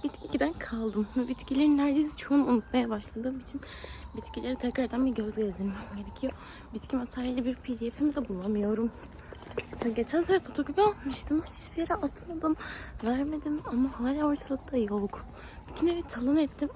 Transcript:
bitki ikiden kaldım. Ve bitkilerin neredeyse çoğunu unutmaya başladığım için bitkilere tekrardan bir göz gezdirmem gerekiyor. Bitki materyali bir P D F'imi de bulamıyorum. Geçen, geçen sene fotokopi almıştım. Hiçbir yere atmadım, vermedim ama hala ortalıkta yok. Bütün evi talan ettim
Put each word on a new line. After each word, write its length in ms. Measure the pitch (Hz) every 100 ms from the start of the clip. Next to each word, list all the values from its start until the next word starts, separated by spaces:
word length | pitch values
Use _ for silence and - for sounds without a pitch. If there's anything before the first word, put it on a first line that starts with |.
bitki 220 | 294 - -
ikiden 280 | 285 285
kaldım. 540 | 339 - 226 226 202 208 254
Ve 100 | 247
bitkilerin 500 | 254 - 269 302 285
neredeyse 400 | 285 277 302 -
çoğunu 280 | - 285 262
unutmaya 440 | 240 - 254 233
başladığım 500 | 214 - - 247 262
için 220 | 247 277 - - - - - -
bitkilere 380 | - - 240 254
tekrardan 500 | 247 233 247 233 262
bir 60 |
göz 240 | 226 214 214
gezdirmem 400 | 214 175 196 196 226 202
gerekiyor. 360 | 202 - 262 - - - -
Bitki 220 | 220 - 269
materyali 500 | 247 - 247 254 240
bir 100 | 247
P 240 | - 233
D 120 | 233
F'imi 240 | - 294 285
de 140 | 240
bulamıyorum. 600 | 190 190 208 208 214 233 - - - - - - - -
Geçen, 240 | - 240 226
geçen 260 | 226 311
sene 180 | 339 370
fotokopi 420 | - - 285 294
almıştım. 600 | 415 415 277 262 - 302 - -
Hiçbir 240 | - -
yere 120 | 330
atmadım, 640 | 339 285 - - 330 320 311 - - - -
vermedim 580 | 220 254 285 302 302 294 -
ama 300 | 240 269 254
hala 260 | 247 285 302
ortalıkta 520 | 294 - 269 - 262
yok. 480 | 208 208 202 - - - - - -
Bütün 160 | - 330
evi 160 | 349
talan 340 | 330 240 247 302
ettim 320 | 285 - 294